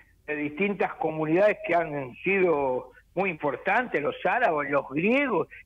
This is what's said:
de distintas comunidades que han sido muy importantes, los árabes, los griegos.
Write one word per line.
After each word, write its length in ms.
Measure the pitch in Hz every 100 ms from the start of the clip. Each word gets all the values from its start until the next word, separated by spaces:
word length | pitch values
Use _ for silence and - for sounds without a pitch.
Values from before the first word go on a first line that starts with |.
| _ _ -
de 100 | 151
distintas 560 | 147 147 202 196 202 -
comunidades 600 | 160 156 156 170 208 - -
que 80 | 170
han 400 | 160 147 127 113
sido 680 | 180 196 180 147 135 127 - - _
muy 160 | 170 196
importantes, 720 | 160 147 123 185 220 240 156
los 140 | 139 - 185
árabes, 460 | 226 220 151 139
los 160 | 143 135
griegos. 580 | 139 202 262 277 180 - -